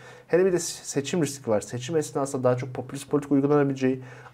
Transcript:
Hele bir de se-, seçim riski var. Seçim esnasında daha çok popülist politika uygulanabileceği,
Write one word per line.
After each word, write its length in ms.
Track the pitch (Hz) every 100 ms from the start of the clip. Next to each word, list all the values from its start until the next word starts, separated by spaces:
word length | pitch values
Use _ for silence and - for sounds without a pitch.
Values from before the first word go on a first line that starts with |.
| - - -
Hele 180 | 170
bir 80 | 190
de 40 | 175
se-, 280 | - -
seçim 380 | - 147 139 185
riski 280 | 147 - 117
var. 100 | 107
Seçim 360 | - 123 127 165
esnasında 480 | 151 147 139 135
daha 120 | 127 127
çok 180 | 127
popülist 360 | - 120 139 -
politika 240 | 147 143
uygulanabileceği, 680 | 143 139 147 143 135 131 131 - - -